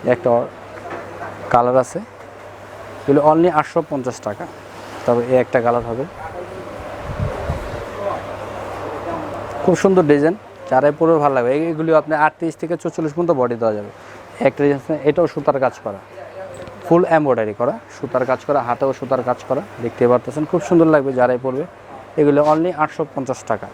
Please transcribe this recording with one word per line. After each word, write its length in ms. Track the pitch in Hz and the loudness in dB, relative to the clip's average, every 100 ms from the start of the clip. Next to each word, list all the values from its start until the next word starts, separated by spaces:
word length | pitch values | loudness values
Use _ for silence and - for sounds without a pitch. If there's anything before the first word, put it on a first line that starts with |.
| - | 2
একটা 160 | 120 127 117 - - - - - - - - - - - | 2 4 2 0 -10 -18 -14 -12 -12 -12 -12 -12 -12 2
কালার 240 | 120 123 131 | 2 4 2
আছে, 160 | 123 - 220 - - - - - - - - - | 2 -6 -12 -18 -20 -18 -20 -20 -18 -18 -16 -6
এগুলো 160 | - 143 147 | 2 6 6
only 180 | 160 175 151 | 6 4 4
আটশো 200 | 147 170 160 | 0 -2 -2
পঞ্চাশ 280 | 143 123 117 107 | -4 -4 -6 -8
টাকা। 160 | 101 170 - - - - - | -8 -12 -14 -18 -18 -16 -6
তবে 160 | - 120 120 | 0 2 4
এই 60 | 127 | 2
একটা 160 | 120 131 | 4 2
কালার 180 | 117 120 117 | 2 0 -2
হবে, 140 | 113 160 - - 175 - - - - - - - - - - - - - - - 104 202 196 - - - - - - - - 339 330 - - - - | -6 -6 -10 -12 -12 -12 -12 -14 -12 -12 -10 -8 -4 -4 -4 -6 -6 -6 -10 -10 -8 -6 -6 -8 -10 -10 -10 -10 -10 -10 -8 -8 -8 -8 -10 -8 -2
খুব 120 | - 170 | 0 2
সুন্দর 200 | 196 185 151 | 4 4 6
ডিজাইন, 240 | 147 156 202 - - - | 4 4 0 -12 -18 0
যারাই 240 | 131 147 151 | 4 4 2
পরবে 180 | 165 165 | 4 4
ভালো 100 | 143 131 | 4 2
লাগবে। 140 | 120 | 2
এই-, 140 | 143 165 | 0 0
এগুলি 180 | 156 160 156 | -2 2 2
আপনার 160 | 151 156 | 2 2
আটত্রিশ 280 | 151 - 165 - | 2 0 -6 -6
থেকে 120 | 160 170 | -6 -4
চৌচল্লিশ 320 | 165 165 156 | -4 -4 -4
পর্যন্ত 160 | 151 170 143 | 0 0 2
বডি 160 | 123 117 | 2 2
দেওয়া 120 | 113 107 | 0 -2
যাবে। 140 | 104 - - - - - 135 | -8 -16 -20 -20 -20 0 0
একটা 120 | - | 2
ডিজাইন 160 | 143 139 | 2 2
আছে, 100 | - - 143 | -2 0 2
এটাও 160 | 156 165 | 2 0
সুতার 260 | - 143 139 | 2 0 2
কাজ 100 | 127 - | 0 -2
করা, 160 | 113 98 - - - - 190 - - - | -10 -10 -14 -18 -16 -14 -14 -14 -16 -14
ফুল 180 | - 170 180 160 | 2 4 4 2
এমব্রয়ডারি 360 | 147 120 107 101 | 4 0 0 -2
করা, 140 | 120 226 - | -2 -2 -12
সুতার 280 | - 139 127 127 | -12 -4 -2 0
কাজ 100 | 127 - | -2 0
করা, 120 | 143 120 | 0 0
হাতেও 240 | 120 135 131 | 0 0 -2
সুতার 220 | 127 127 120 | -2 -2 0
কাজ 100 | 123 - | -4 -2
করা, 140 | 135 202 - | -4 -4 -8
দেখতে 200 | 117 - 120 | -8 0 4
পারতেছেন 320 | 123 - 147 156 | 4 2 -6 -2
খুব 100 | 175 - | -2 4
সুন্দর 180 | 170 165 | 4 6
লাগবে 160 | 156 135 127 | 4 2 2
যারাই 200 | 123 123 | 2 2
পরবে। 180 | 131 131 175 - - - - - | -2 -4 -8 -12 -20 -20 -8 2
এগুলো 180 | 147 143 151 | 4 6 4
only 200 | 156 175 151 | 4 2 -2
আটশো 200 | 151 - 151 | -4 -2 -6
পঞ্চাশ 260 | - 131 127 - | -6 -6 -6 -4
টাকা। 180 | 107 98 | -4 -4